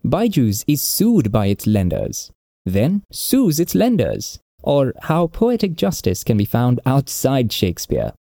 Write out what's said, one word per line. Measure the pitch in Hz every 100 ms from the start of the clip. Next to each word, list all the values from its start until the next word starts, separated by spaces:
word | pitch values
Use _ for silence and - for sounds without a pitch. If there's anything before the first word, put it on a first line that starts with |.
| 120
Byju's | 156 233 156 113 101 -
is | 147
sued | - - 208 220 107
by | 107 101
its | 101 -
lenders, | 104 90 - 50 - - _ _ _ 92
then | 95 131 202 _
sues | - - 262 226 151
its | 180
lenders, | - 233 208 87 73 - - _ _
or | - 143 135 -
how | - 160 170
poetic | - 233 233 190 160
justice | 196 - - 90
can | - 107
be |
found | 101 120 123 123 -
outside | 135 135 - 135 135 113
Shakespeare. | - 95 82 - 64 55 -